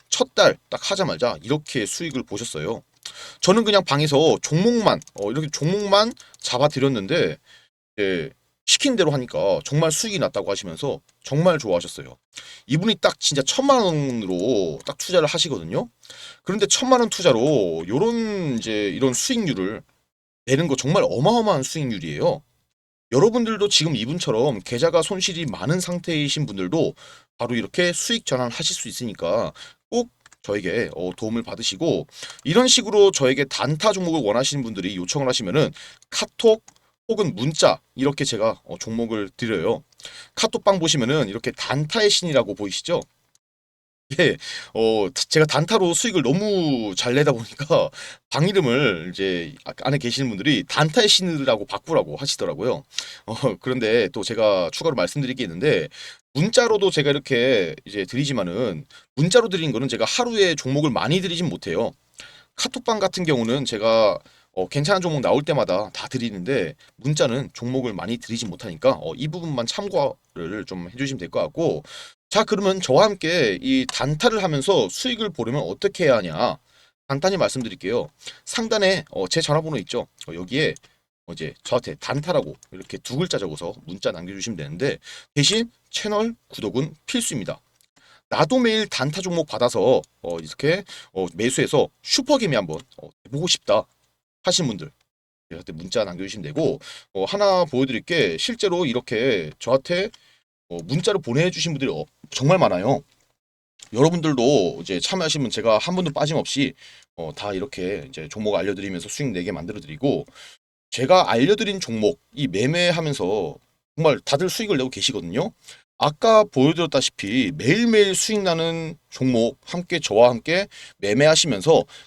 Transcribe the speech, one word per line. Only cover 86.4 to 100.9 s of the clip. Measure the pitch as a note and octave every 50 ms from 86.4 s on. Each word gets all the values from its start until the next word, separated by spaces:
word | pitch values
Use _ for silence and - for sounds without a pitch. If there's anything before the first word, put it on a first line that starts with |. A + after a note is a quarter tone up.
| _ _
구독은 | - - A2 G2+ E2+ B2+ D#3 D#3 - - _
필수입니다. | - - A#3+ A3+ - D#3+ A2+ F2+ - D#2 - _ _ _ _ _ _ _ _ _ _ _ _ _ -
"나도 | - A#2 D#3+ D#3 B3+ C4
매일 | A#3+ A3+ A3 A3 G#3+ -
단타 | - - C3 D3+ D#3 F#3+
종목 | F#3 F#3 F3 E3+ D#3
받아서, | - G#2+ A2 A#2+ B2 - G#2 F#2+ B2+ D3+ - - _ _ _
어, | - F2 E2+ E2
이렇게, | D#2+ D#2 - - C3+ D3+ F3 G3+ F3+ - - - - -
어, | - F#2+ F#2 E2+ E2+
매수해서 | F2 A2 C3 - - A#2+ - A#2 A2+ G2+ - _ _
슈퍼게임이 | - - - D4 B3 - D4+ - A#3 E3+ B2+
한번, | G#2+ F#2 D#2 D#2 - - _ _
어, | - - - _ _ -
해보고 | - B2+ D3 F3+
싶다." | E3+ - - _ - G2+ A2 - _ _ _ _ _ _ _ _ _ _ _
하신 | - F#3 F3 - D#3+
분들 | A#2+ G#2 F2+ D2+ D2 - _ _ _ _ _ _ _ _ _ _ -
저한테 | E2 E2+ - -
문자 | E2 D#2 F2 F#2+ - A#2 G#2
남겨주시면 | F#2+ F2 E2+ G2 F#2+ G#2 G#2+
되고, | D#2+ D2 - D3+ D#3+ A2 - - - - - - - _
어, | - - G2
하나 | - G3 G3+ G#3 G3 F#3 F#3 E3+
보여드릴 | D3+ - B2 C3+ C3 A#2 A2
게 | - - E3+ D#3+ A2+ F2 E2 D#2+
실제로 | - - A#3 - G#3+ F#3 F3 F3 F3+
이렇게 | B2+ A2+ B2 - - A#2+ G#2+ B2+ C3+ A2 F2+ D#2+ D2+ D2+ -
저한테, | - - C3 C3+ - - F3 F3+ G3+ A#3 - - _ _ _ _ _ _ _ _ _ -
어, | F2 E2+ D#2+
문자를 | F#2+